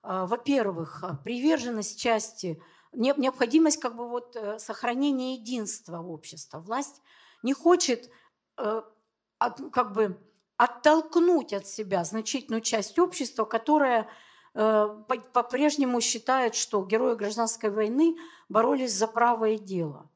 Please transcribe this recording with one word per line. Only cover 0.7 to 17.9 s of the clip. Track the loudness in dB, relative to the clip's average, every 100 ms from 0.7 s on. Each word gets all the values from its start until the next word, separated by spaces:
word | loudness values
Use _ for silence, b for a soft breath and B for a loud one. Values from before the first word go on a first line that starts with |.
| -4 -10 -10
э, | -10 -10
приверженность | -8 0 2 0 -2 -6 -6 -4
части, | 0 0 -2 -10 -8 -8 b b b
не-, | -2 0 2
необходимость | 0 0 2 4 4 2
как | -4 -8
бы | -8
вот, | -8 -8 -10
э, | -8 -8
сохранения | -10 -6 -4 0 0 0 -4 -8
единства | -6 -6 -6 -10 -12 -12
общества. | -12 -14 -14 -18 -16 -16
Власть | -8 -6 -6 -14 b b b b
не | -4
хочет, | 2 4 4 4 -2 -4 b b _ _ -6
э, | -4 -4 -8 _ _ _ _ _
от-, | -4 -4 -4
как | -2 -2
бы | 0 -2 -2 _ _ _ 0
оттолкнуть | 0 4 6 6 4 2 4 4 0
от | -8 -8
себя | -10 -2 -2 -2
значительную | -6 -4 -8 -4 -4
часть | -2 -4 0 2
общества, | 2 0 -6 -4 -2
которая, | -2 2 4 4 4 0 B B B B 0
э, | 2 4 2 -2 -6
по-, | -6 0
по-прежнему | -2 0 2 2 2 0 0
считает, | -2 -2 0 2 2 -2
что | -2 -2 0
герои | 0 0 0
гражданской | -4 -2 -4 -2 -4
войны | 0 0